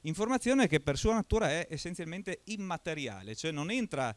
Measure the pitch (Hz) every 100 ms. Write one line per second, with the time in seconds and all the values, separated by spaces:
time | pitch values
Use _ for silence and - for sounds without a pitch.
0 | 156 160 220 262 233 269 202 156 143 139
1 | 214 226 - 220 170 160 165 151 175 180
2 | 160 180 190 175 - 214 190 165 175 156
3 | 127 98 98 110 160 151 160 254 220 139
4 | 123